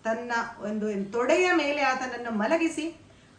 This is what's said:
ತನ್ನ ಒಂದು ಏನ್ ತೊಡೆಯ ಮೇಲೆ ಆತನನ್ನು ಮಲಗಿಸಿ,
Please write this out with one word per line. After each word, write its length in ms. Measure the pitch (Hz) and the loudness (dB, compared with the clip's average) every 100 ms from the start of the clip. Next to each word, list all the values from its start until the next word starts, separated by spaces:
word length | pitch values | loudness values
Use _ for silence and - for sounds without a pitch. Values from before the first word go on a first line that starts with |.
ತನ್ನ 280 | 220 226 240 233 - - | -2 -4 -2 -4 -4 -8
ಒಂದು 320 | 208 214 214 | -6 -4 -2
ಏನ್ 220 | 202 196 | -2 -2
ತೊಡೆಯ 400 | 233 254 339 359 | -2 4 4 6
ಮೇಲೆ 300 | 349 294 294 | 4 2 2
ಆತನನ್ನು 480 | 269 254 254 233 240 | 2 0 -4 -6 -4
ಮಲಗಿಸಿ, 680 | 220 220 330 330 320 320 - - - - | -2 2 2 2 -2 -6 -10 -20 -20 -20